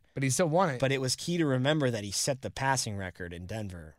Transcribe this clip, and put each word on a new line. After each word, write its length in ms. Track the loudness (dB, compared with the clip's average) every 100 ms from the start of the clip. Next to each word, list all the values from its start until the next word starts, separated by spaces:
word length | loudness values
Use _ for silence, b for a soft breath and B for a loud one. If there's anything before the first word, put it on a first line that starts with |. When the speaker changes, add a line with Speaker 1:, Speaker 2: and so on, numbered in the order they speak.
| _ -2
Speaker 1:
But 80 |
he 80 | 0
still 180 | 2 2
won 220 | 4 2
it. 80 | 2
Speaker 2:
but 120 | 0
it 80 | 2
was 140 | 0 -2
key 220 | -2 0
to 80 | 2
remember 460 | 2 4 4 2
that 120 | 0
he 60 | -4
set 300 | -2 -2 -2
the 80 | -4
passing 480 | -2 2 2 0 -4
record 360 | -6 -8 -10
in 120 | -10 -8
Denver 520 | -8 -8 -10 -14